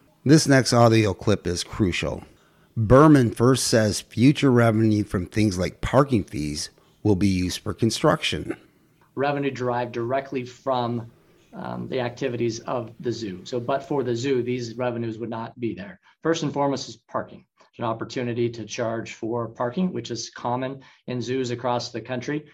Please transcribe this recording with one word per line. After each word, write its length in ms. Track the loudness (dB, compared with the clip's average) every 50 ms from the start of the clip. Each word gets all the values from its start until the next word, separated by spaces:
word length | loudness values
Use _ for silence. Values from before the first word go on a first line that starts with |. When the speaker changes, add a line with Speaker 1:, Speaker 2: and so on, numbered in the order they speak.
| _ _ _ _ 4
Speaker 1:
This 220 | 6 6 6 8
next 260 | 6 4 4 4 4
audio 400 | 4 6 6 6 6 6 4 2
clip 320 | 0 0 0 0 0 2 0 -2
is 160 | -4 -4 -6
crucial. 580 | -6 -2 0 0 0 0 -2 -4 -4 -6 -8 -10 -16 _ _ _ _ _ _ _ _ -4
Berman 560 | -2 4 6 8 10 10 10 10 8 6 4
first 340 | 2 2 4 4 4 4 2
says 340 | 2 2 4 4 2 0 -2
future 520 | -6 _ 0 4 4 4 6 4 4 4
revenue 500 | 6 6 6 4 4 4 4 4 4 2
from 240 | 0 -2 -2 -4 -4
things 320 | -2 0 2 2 2 2 0
like 220 | -2 -4 -4 -6
parking 420 | -4 2 2 2 4 4 2 -2
fees 480 | -2 -2 -6 -6 -4 -4 -4 -6 -8 -10 _ _ _ _ _ _
will 140 | 0 2 2
be 100 | 4 2
used 320 | 2 2 2 0 -2 -4 -6
for 160 | -8 -10 -4
construction. 800 | -2 -2 -2 0 2 2 2 2 2 -2 -4 -4 -6 -6 -8 -10 -12 _ _ _ _ _ _ _ _ _ _ -6
Speaker 2:
Revenue 360 | -4 -2 -2 -2 -2 -4 -4
derived 420 | -4 -4 -4 -4 -2 -2 -4 -6
directly 520 | -6 -6 -4 -4 -4 -4 -4 -6 -8 -8 -8
from, 680 | -10 -14 -8 -4 -2 -2 -2 -2 -2 -4 -6 -8 -10 -16 _ _ _ _ _ _ _
um, 340 | -16 -12 -10 -10 -8 -8 -8 -6
the 120 | -4 -4
activities 600 | -4 -4 -6 -6 -6 -6 -4 -2 -2 -4 -4 -6
of 320 | -8 -8 -6 -6 -8 -10 -12 -10
the 120 | -6 -6
zoo. 280 | -6 -6 -6 -10 -10 -12 -10
So, 160 | -8 -8 -6
but 260 | -4 -4 -4 -4 -4
for 160 | -4 -4 -2
the 140 | -2 -2 -4
zoo, 260 | -4 -2 -2 0 0
these 320 | -2 -2 -4 -6 -6 -8 -8
revenues 440 | -6 -4 -4 -4 -4 -6 -8 -8 -8
would 100 | -10 -10
not 300 | -8 -10 -10 -12 -10 -8
be 140 | -6 -6 -6
there. 260 | -8 -12 -16 -18 -20 _ _ _ _
First 220 | -4 -4 -2 -2 -4
and 80 | -4
foremost 360 | -2 -2 -2 -2 -2 -4 -8 -10
is 80 | -16
parking. 480 | -20 _ _ -8 -8 -8 -10 -14 -20 _ _ _ _
It's 200 | _ _ _ -8
an 60 | -6
opportunity 640 | -6 -6 -6 -8 -8 -8 -6 -6 -4 -2 -2 -2 -4
to 160 | -4 -8 -12
charge 480 | -10 -8 -6 -4 -4 -4 -6 -8 -10
for 360 | -12 -10 -8 -6 -4 -4 -6 -6
parking, 440 | -6 -6 -6 -4 -2 -2 -2 -2
which 180 | -4 -6 -8 -8
is 200 | -10 -10 -10 -12
common 500 | -12 -8 -6 -4 -4 -4 -6 -8 -10 -12 -18 -20 _ _ _ -8
in 120 | -6 -6
zoos 300 | -4 -4 -4 -4 -2 -4
across 400 | -4 -4 -2 -2 -2 -2 -4 -6
the 100 | -10 -12
country. 460 | -10 -8 -8 -8 -6 -6 -6 -6 -8 -12